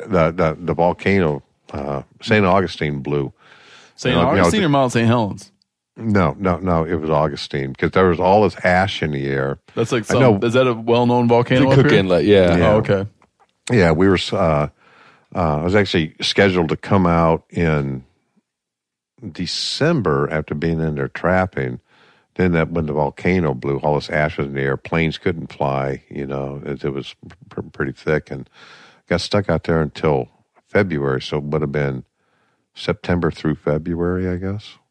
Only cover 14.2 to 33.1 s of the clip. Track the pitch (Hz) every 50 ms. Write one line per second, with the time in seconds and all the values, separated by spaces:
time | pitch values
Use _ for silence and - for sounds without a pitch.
14.2 | - - 117 95 92 82 78 73 76 71 _ _ _ _ _ _ - - _ _
15.2 | _ _ - 98 87 78 73 76 80 90 98 107 101 - - 90 78 - - -
16.2 | - - - - 101 101 90 90 82 76 82 - - - 104 98 90 85 85 82
17.2 | 85 80 82 82 _ _ - 87 85 80 76 73 71 69 67 65 64 _ _ _
18.2 | _ _ _ _ _ _ _ _ _ _ _ _ _ _ _ _ _ _ _ _
19.2 | 117 95 78 - 90 - - - - - - - 143 165 175 139 95 80 71 69
20.2 | 73 71 82 78 76 - 78 73 82 82 82 80 80 80 76 71 67 64 - -
21.2 | - 87 92 92 92 92 - 69 67 64 62 64 _ _ _ _ _ _ _ _
22.2 | _ _ - - 92 92 85 82 80 - 85 85 78 76 71 76 71 69 - -
23.2 | - 90 92 92 85 73 65 62 69 71 69 65 - 76 73 71 - - 85 76
24.2 | 76 76 - - 71 69 69 67 67 69 67 - - - 85 82 82 80 71 -
25.2 | - - 82 80 69 - - - 73 69 69 67 67 69 67 - _ - - 73
26.2 | 71 67 69 67 69 69 69 71 - 73 71 65 - 73 67 69 64 - - _
27.2 | - - - _ - - - - - 80 - - 73 67 - - - 82 78 73
28.2 | - - 69 67 62 _ _ - - - - - - - _ _ _ - 90 85
29.2 | - - - 104 98 - 82 80 - - 82 82 78 71 - - - 78 73 65
30.2 | 60 - _ _ _ _ _ _ _ _ - 101 104 92 80 71 69 69 65 64
31.2 | - - 80 76 71 73 76 78 76 71 69 73 71 69 67 65 - _ _ _
32.2 | _ _ _ _ _ _ _ _ _ _ _ - - - 170 - - -